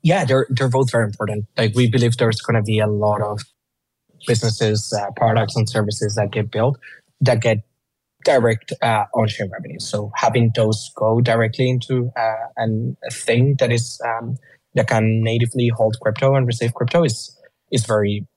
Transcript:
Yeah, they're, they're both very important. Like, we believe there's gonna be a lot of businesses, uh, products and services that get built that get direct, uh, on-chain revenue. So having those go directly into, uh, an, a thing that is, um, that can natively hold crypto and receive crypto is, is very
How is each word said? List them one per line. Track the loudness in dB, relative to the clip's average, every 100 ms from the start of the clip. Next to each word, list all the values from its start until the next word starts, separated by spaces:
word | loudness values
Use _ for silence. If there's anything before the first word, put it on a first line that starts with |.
Yeah, | 4 2
they're, | 2 2 2
they're | 0 0
both | 2 2
very | 2
important. | 0 -2 -4 -4 -6 -2
Like, | 0 2
we | 2
believe | 4 2 2
there's | 0 0
gonna | 0 -2
be | 0 0
a | 0
lot | 0 0 0
of | -2 -6 -10 _ _ _ _ _ _ _ -2
businesses, | 0 0 0 0 -2 -2
uh, | -6 -6
products | 0 2 2 0
and | 0 0
services | 0 -2 -2 -4 -2
that | -2
get | -2 -4
built | 0 0 -2 -10 -20 _ _
that | 2 2
get | 2 0 -2 _ _ _ _ _
direct, | 2 4 4 0 -4 -4
uh, | 0 0 0
on-chain | 0 -2 -2 -8
revenue. | -8 -14 -12
So | -8 -6 -6 0
having | 0 4 2 2
those | 0 0 -6 -2
go | 0 2
directly | 2 2 0 0 0
into, | 0 -2 -2 -2 -2
uh, | -2 -2 -8 -4
an, | -2 -2 -4 -8 -12
a |
thing | -8 0 2 4 2
that | 2
is, | 0 -2 -8
um, | -6 -6 -6 -10 _ _ _
that | -2 0
can | 2 2 2
natively | 0 0 0 0 0
hold | 2 0 0
crypto | -4 0 2
and | 2
receive | 0 0 -4
crypto | -2 0 2
is, | 0 -2 -10 _ _ _ _
is | -4 0
very | 0 2 -2 -6